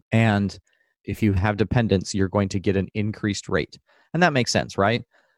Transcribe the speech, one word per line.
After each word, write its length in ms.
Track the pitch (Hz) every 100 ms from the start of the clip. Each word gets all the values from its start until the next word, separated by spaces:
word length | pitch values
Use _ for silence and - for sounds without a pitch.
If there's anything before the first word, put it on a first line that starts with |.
| -
And 480 | 113 113 101 98 - - _ _ _
if 180 | - 98
you 120 | 107
have 240 | 95 104 104
dependents, 540 | 101 123 110 98 -
you're 160 | 101 95
going 200 | 104 98
to 100 | 101
get 180 | 101 95
an 120 | 90
increased 540 | 107 104 101 107 98 -
rate. 300 | 90 67 - _ _ _
And 80 | 160
that 100 | 175
makes 180 | 143 -
sense, 260 | 101 62 -
right? 280 | 101 120 - _ _